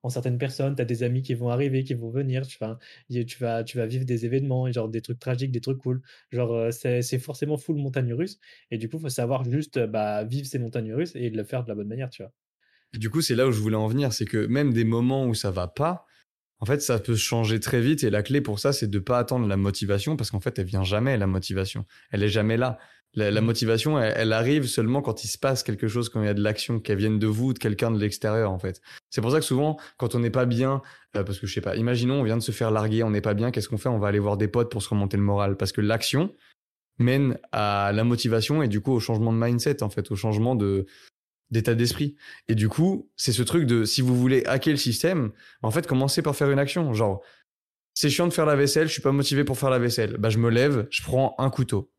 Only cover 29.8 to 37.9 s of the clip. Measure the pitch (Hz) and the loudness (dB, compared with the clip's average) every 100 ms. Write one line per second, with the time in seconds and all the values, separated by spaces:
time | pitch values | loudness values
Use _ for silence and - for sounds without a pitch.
29.8 | - _ 123 123 117 120 123 117 131 135 | -10 _ -2 0 0 2 2 2 2 0
30.8 | - - _ - 95 95 95 101 95 95 | -4 -20 _ -6 -4 -6 -6 -4 -4 -2
31.8 | 117 123 123 139 117 117 113 107 113 107 | 0 2 2 0 0 0 -2 -2 0 2
32.8 | 107 110 113 104 107 104 120 120 104 107 | 2 2 2 0 0 0 0 -2 -4 -4
33.8 | 131 113 101 104 104 104 107 120 117 110 | -2 0 2 2 0 0 0 0 0 -2
34.8 | - 104 101 101 101 101 101 98 98 - | -2 0 2 2 2 2 0 0 -2 0
35.8 | 104 113 - 131 190 - _ _ _ _ | 2 2 2 0 0 -6 _ _ _ _
36.8 | _ - 120 135 139 117 - - 104 101 | _ 0 2 4 2 -2 -4 -2 0 2
37.8 | 101 | 2